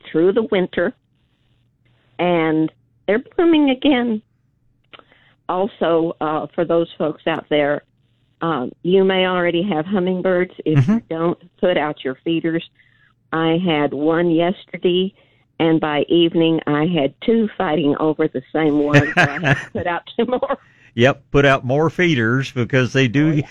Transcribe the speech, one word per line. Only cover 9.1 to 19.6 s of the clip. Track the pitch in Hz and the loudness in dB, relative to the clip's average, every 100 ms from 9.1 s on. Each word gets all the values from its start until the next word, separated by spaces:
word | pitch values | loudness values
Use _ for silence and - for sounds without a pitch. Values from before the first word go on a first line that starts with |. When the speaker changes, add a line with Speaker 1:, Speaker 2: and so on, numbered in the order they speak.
| 185 185 | 2 0
Speaker 1:
already | 180 175 170 | 0 0 -2
have | 208 156 170 | -2 -4 -2
hummingbirds. | 202 180 185 190 180 180 - | -2 -2 -2 0 0 -2 -4
If | 156 147 | 0 2
Speaker 2:
Mm-hmm. | 135 | 2
Speaker 1:
you | 226 - | 0 -4
don't, | 165 170 - 175 _ | -4 -2 -4 -10 _
put | 180 165 | -2 0
out | 151 - 131 | -2 -6 -8
your | 131 | -8
feeders. | 165 165 165 165 - _ _ _ _ _ _ | -6 -4 -2 -4 -8 _ _ _ _ _ _
I | 160 165 165 | -2 0 0
had | 180 151 143 | 0 0 -2
one | 135 151 165 175 | -2 0 0 0
yesterday, | 160 170 - - 175 185 180 190 - _ _ _ - | 0 0 -4 -12 -4 0 0 -2 -6 _ _ _ -2
and | 160 160 | 0 0
by | 156 147 - | 0 -2 0
evening | 170 170 165 165 160 - | 2 2 2 0 0 -2
I | 147 165 | -2 0
had | 165 139 - | 0 -2 -2
two | - 226 208 - | 0 0 0 -4
fighting | 185 156 143 - | -4 0 0 0
over | 156 151 156 | -2 -2 -4
the | 127 - | -6 -6
same | 151 156 147 | -2 0 0
one, | 143 143 147 | 2 2 2
so | - | 0
I | 143 143 | 0 0
had | 151 | -2
to | 139 | -2